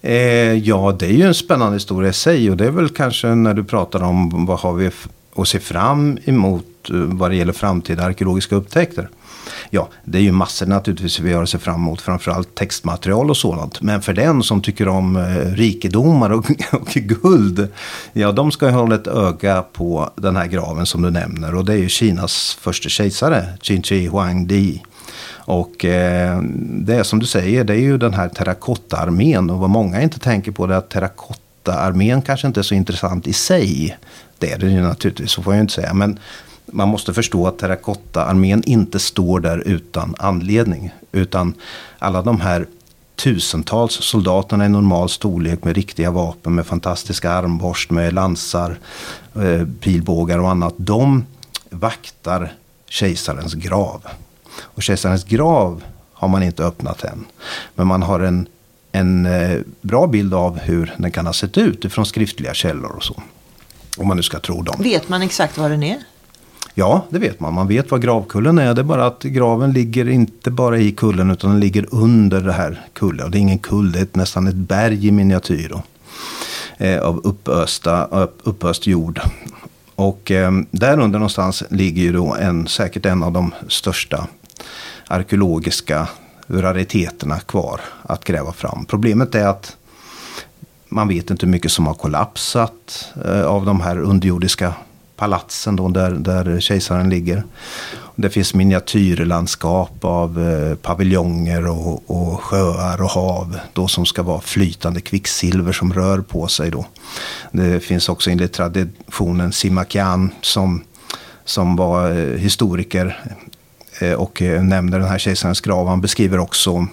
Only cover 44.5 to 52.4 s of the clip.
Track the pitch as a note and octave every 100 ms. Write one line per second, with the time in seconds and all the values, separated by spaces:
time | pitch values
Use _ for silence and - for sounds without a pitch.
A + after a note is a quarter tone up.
44.5 | G#2 G#2 G2+ G2+ F2 F2+ - G#2+ E2+ E2
45.5 | E2+ E2+ E2 G2 - E2+ F2 E2+ - E2
46.5 | E2+ E2 F2+ F#2 F2 - F#2 F2 F2+ F2+
47.5 | E2+ F2+ F2 - E2+ E2+ F2+ F#2+ E2+ -
48.5 | F2 E2+ E2+ - - - - - A2 F#2+
49.5 | E2+ E2 - G2 E2+ E2 E2 E2+ F2 F#2
50.5 | F#2 E2+ - F#2 G#2+ C#3 C3+ - - -
51.5 | - - F2 A2+ - - _ E2 F2+